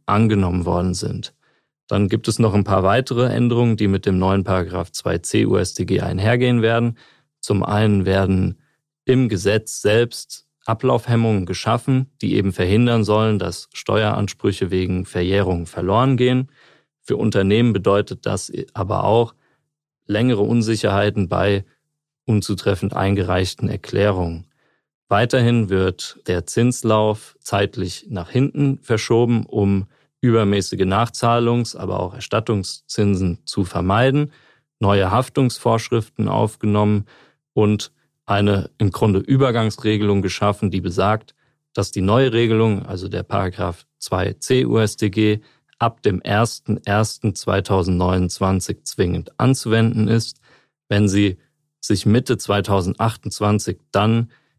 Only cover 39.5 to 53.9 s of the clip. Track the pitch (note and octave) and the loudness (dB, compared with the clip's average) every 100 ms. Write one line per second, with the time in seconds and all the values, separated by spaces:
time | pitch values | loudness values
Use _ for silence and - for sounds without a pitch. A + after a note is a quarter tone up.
39.5 | A#2 A2 - A2 G#2+ G#2 G2+ F#2 - G#2 | 2 -2 -2 -2 0 2 0 -2 -2 -2
40.5 | G2 G2+ F2+ F2+ F#2 G2 A2 - _ _ | 0 -2 -2 -4 -2 0 -2 -6 _ _
41.5 | _ _ - G2 G2 F#2+ A#2 C3+ A2+ A#2 | _ _ -6 -4 -2 2 2 2 2 2
42.5 | A2 A2+ G2 F#2+ F#2 F#2+ F2+ - G2 F#2 | 2 2 0 -4 -8 -6 -8 -4 -4 -4
43.5 | - F2+ F#2 _ _ - F#2 F#2+ - - | -4 -6 -8 _ _ -6 -2 -2 -6 0
44.5 | B2+ B2+ A2+ G#2+ - G#2 G#2+ G#2+ G#2+ - | 0 2 2 0 -2 -2 2 0 0 -6
45.5 | _ _ _ A#2 - G#2 F2+ - G#2 A#2 | _ _ _ -4 0 -2 -2 -2 0 0
46.5 | - - G2 - G#2 A2 - A2 - - | -4 -6 -4 0 0 0 -2 -4 -4 -2
47.5 | G2 F#2+ F#2+ F2 F2+ F2+ F#2 F2+ - F#2+ | -2 0 0 2 0 2 2 0 0 0
48.5 | F#2+ - - - - F2+ F2 E2 - A#2+ | 0 -2 -8 -10 -2 -2 -2 -6 -2 0
49.5 | C3+ A2+ A2+ A2+ A2+ A2 A2+ - - _ | 0 0 2 2 2 0 0 -2 -12 _
50.5 | _ _ _ _ G2+ G#2 G2 G2+ F#2 _ | _ _ _ _ 2 2 2 0 -2 _
51.5 | _ _ _ - G2+ G#2+ A#2 C3+ A#2 - | _ _ _ -2 0 2 2 2 -4 0
52.5 | G2+ G2 G2 F2 - A2+ - A2 - G#2 | -2 0 0 0 -2 -2 -4 -10 -2 0
53.5 | G#2 - F2 _ | 0 -2 -8 _